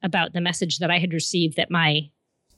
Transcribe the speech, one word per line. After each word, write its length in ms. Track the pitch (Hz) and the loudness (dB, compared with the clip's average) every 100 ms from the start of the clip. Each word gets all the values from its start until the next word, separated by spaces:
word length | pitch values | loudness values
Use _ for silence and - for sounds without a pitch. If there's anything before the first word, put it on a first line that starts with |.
about 300 | 185 180 165 | -2 0 0
the 80 | 170 | -2
message 380 | 175 170 175 147 | -2 -2 -2 -2
that 120 | 170 | 0
I 80 | 175 | 2
had 140 | 180 | 0
received 440 | 165 - 180 160 - | -2 -2 0 0 0
that 120 | - | 0
my 380 | 170 156 147 147 _ _ _ _ | 2 2 2 -2 _ _ _ _